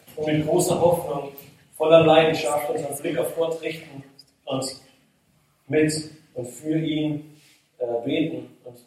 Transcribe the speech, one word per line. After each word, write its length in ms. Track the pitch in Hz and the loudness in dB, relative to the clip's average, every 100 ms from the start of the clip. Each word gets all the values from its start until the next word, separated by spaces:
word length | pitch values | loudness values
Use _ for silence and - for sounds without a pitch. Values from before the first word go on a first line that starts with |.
| - - | -20 -8
und 100 | 151 | -2
mit 200 | 151 151 | 0 2
großer 340 | 170 170 170 | 2 2 2
Hoffnung, 520 | 170 175 - - 139 - - - _ - | 2 2 -2 -8 -10 -14 -20 -20 _ -2
voller 280 | 160 165 | 6 8
Leidenschaft 680 | 156 156 160 - 151 - - | 8 6 6 2 0 -2 -2
unseren 260 | - 143 - | -4 -6 -8
Blick 220 | - - | -6 -4
auf 160 | - 165 | -4 -2
Gott 240 | 165 160 | -4 -4
richten 420 | 160 156 - 139 - _ _ _ | -8 -10 -14 -18 -20 _ _ _
und 200 | - 135 127 - _ _ _ _ _ _ _ _ - | -8 -6 -6 -12 _ _ _ _ _ _ _ _ -2
mit 420 | 156 156 - - - _ | 2 2 0 -8 -16 _
und 120 | - 120 | -12 -12
für 320 | - 156 160 | -10 -4 -2
ihn, 580 | 151 151 151 147 - - _ _ _ - | -2 -2 -4 -6 -10 -20 _ _ _ -10
äh, 80 | 120 117 | -6 -4
beten 520 | 135 160 156 - - _ | -4 -2 -2 -6 -14 _
und 140 | - - | -20 -20